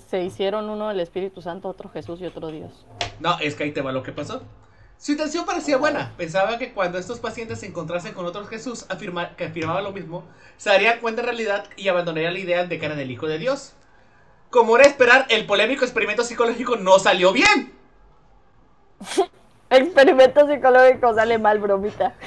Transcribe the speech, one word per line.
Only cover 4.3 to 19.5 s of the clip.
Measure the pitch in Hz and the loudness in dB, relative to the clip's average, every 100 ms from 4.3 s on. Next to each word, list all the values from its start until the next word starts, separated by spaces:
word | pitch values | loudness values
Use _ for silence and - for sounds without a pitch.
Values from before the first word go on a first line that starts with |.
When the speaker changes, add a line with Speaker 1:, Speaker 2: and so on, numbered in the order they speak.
| 254 - - _ _ - _ | -12 -14 -20 _ _ -20 _
Speaker 2:
Su | - | -6
intención | 294 285 349 359 | -4 -4 -6 -6
parecía | 359 - 262 | -6 -2 0
Speaker 1:
Ah. | |
Speaker 2:
buena. | 294 202 - - | 0 -2 -8 -10
Pensaba | 165 185 208 233 | -6 -2 -2 -4
que | 247 | -8
cuando | 202 175 180 | -4 -4 -4
estos | 180 233 | -10 -10
pacientes | 226 226 226 220 | -10 -10 -12 -12
se | 202 | -12
encontrasen | 170 165 175 214 | -12 -8 -10 -10
con | 196 175 | -10 -10
otros | 202 202 | -10 -12
Jesús | 220 254 220 - | -12 -10 -12 -12
afirma-, | 180 202 175 175 - | -12 -10 -10 -10 -10
que | 165 | -10
afirmaba | 165 160 180 | -8 -6 -6
lo | 202 | -6
mismo, | 190 160 185 - - - _ | -10 -12 -14 -16 -20 -20 _
se | 208 | 2
darían | 196 220 233 | 2 2 0
cuenta | 233 220 | -4 -6
en | 240 | -6
realidad | 233 220 202 - - | -6 -4 -4 -6 -6
y | 190 | -2
abandonaría | 180 170 160 165 | -2 -2 -4 -4
la | 185 | -6
idea | 180 175 180 | -4 -4 -2
de | 156 | -6
que | 156 | -6
eran | 151 | -8
el | 131 | -8
Hijo | 120 156 | -8 -6
de | 160 | -4
Dios. | 240 277 - _ _ _ _ _ _ _ - | -4 -6 -8 _ _ _ _ _ _ _ -2
Como | 247 180 233 | 2 4 8
era | 285 | 6
esperar, | 285 240 262 254 | 6 6 6 4
el | 220 165 | -2 0
polémico | 202 220 277 | 0 0 0
experimento | 254 220 208 214 | -2 -2 -4 -4
psicológico | 233 226 233 240 240 226 | -4 -2 -2 -2 -4 -2
no | 185 190 | 4 4
salió | 202 185 180 | 6 2 2
bien. | 240 403 349 - - _ _ _ _ _ _ _ _ _ _ _ - | 4 2 2 -2 -16 _ _ _ _ _ _ _ _ _ _ _ -20
Speaker 1:
<laughs> | - - 349 _ _ | -6 -2 -2 _ _